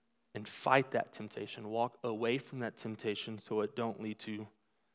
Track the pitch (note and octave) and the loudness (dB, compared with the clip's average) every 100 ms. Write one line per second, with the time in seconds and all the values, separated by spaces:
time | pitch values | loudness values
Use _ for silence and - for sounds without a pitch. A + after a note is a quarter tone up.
0 | _ _ _ G#2+ G#2+ - C#3 C3+ C3 A#2 | _ _ _ -8 -6 0 6 6 6 0
1 | - - G#2+ G#2+ G#2 - G#2 A2+ A#2+ - | 0 -6 -8 -6 -8 -8 -2 0 0 0
2 | A#2+ A2 A#2 C3+ - C3+ A2+ - A2+ G#2+ | -2 2 2 2 0 -4 -4 -4 -6 -2
3 | A2+ G2+ - G#2+ - G#2+ G#2 - A#2 G2+ | -2 -2 -4 -8 -2 0 2 0 -2 -2
4 | A2 G#2+ - G#2+ G#2+ _ _ _ _ | -6 -6 -6 -6 -8 _ _ _ _